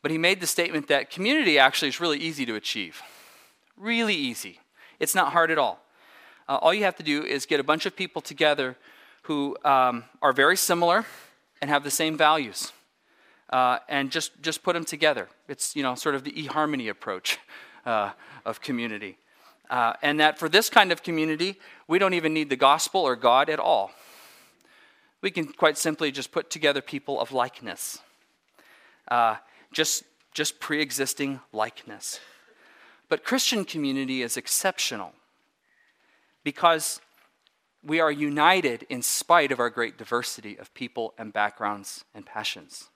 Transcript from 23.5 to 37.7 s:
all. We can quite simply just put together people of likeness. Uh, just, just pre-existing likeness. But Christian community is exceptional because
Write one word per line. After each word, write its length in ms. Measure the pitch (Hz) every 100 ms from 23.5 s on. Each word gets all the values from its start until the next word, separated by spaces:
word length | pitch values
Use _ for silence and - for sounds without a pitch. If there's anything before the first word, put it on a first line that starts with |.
| 151
all. 320 | - 127 98 - - - - - _ _ _ _ _ _ _ _
We 100 | 196
can 160 | 175 147
quite 300 | - 160 151
simply 340 | 165 151 151
just 200 | 135 127
put 200 | 170 -
together 300 | 160 151 139
people 380 | - - - 139
of 120 | -
likeness. 680 | 131 120 - 117 85 - - _ _ _ _ _ _ _ - _ _ -
Uh, 300 | 120 117 107 _ _ _
just, 320 | - 156 - _ _ _
just 260 | - 151 -
pre-existing 800 | - 151 143 131 135 - 139 131 _
likeness. 680 | 110 110 - - 104 - - - - _ _ _ - - _ _
But 140 | 156
Christian 420 | - 254 - 226
community 560 | 175 160 139 135 131 131
is 160 | 120 -
exceptional 760 | - - 190 - - 113 90 _ _ _ _ _ _ _ _ _ _ _ _ _
because 580 | 147 - 175 160 151 - _ _ _ _ _ _ _